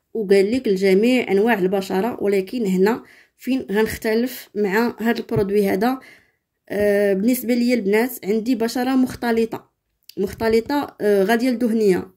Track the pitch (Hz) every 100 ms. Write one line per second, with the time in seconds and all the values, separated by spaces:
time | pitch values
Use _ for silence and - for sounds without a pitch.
0 | _ 226 196 196 196 254 247 185 196 190
1 | 233 254 - 196 226 208 185 196 190 190
2 | 226 - 202 202 190 247 202 185 196 262
3 | - - _ _ - 262 - 196 220 -
4 | 226 226 254 - - 202 202 202 240 -
5 | 226 233 - 220 196 208 196 190 240 262
6 | - - _ _ _ _ - 202 208 202
7 | 202 190 220 247 220 247 240 247 196 214
8 | 247 - 185 220 220 233 233 254 247 262
9 | 254 - 240 226 226 - - _ _ _
10 | - - 202 - 226 226 226 285 - -
11 | 208 202 190 226 254 226 240 220 208 180
12 | 185